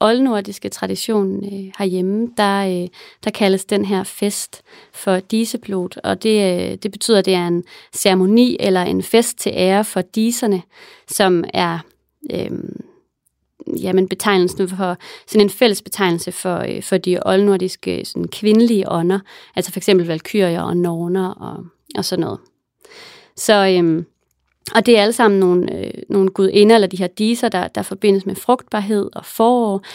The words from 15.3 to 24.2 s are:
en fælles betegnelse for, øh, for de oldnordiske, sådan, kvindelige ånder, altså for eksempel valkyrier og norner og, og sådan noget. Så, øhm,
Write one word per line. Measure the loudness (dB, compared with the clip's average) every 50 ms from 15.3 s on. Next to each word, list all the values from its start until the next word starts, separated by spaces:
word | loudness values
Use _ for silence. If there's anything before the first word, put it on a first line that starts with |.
| 2 4 4
en | 4
fælles | 4 2 2 2 2 0 -4
betegnelse | -10 -4 -2 0 0 0 -2 -4 -8 -10
for, | -6 -4 -4 -4 -4
øh, | -4 -6 -8 -8 -4
for | -2 -2
de | -2 0 0 -2 0 0
oldnordiske, | 2 2 4 4 4 2 2 0 -4 -6 -8 -6 -6 -6 -6 -8
sådan, | -8 -8 -8 -8 -8
kvindelige | -8 -2 2 4 4 6 4 4 4 0 0 -2 -2
ånder, | -2 0 0 0 -2 -4 -8 -18 -20 -20 -8 _
altså | -6 -6 -6 -8
for | -4
eksempel | 0 2 4 4 2
valkyrier | 0 -4 -6 -6 -4 0 0 2 2 0 -2 -2
og | -2 -2
norner | 0 0 -2 -2 -4 -4 -4 -2 -2 -2 -4
og, | -6 -10 -12 -14 -14 -14 -16 -20 _ _ _ _ -8
og | -8 -6
sådan | -4 -4 -4 -4
noget. | -4 -6 -10 -14 _ _ _ _ _ _ _ _ -20 -20 -20 -20 -20 -20 -20 -20 _ _
Så, | -6 2 4 4 6 6 4 4 4
øhm, | 4 2 2 0 -2 -8 _ _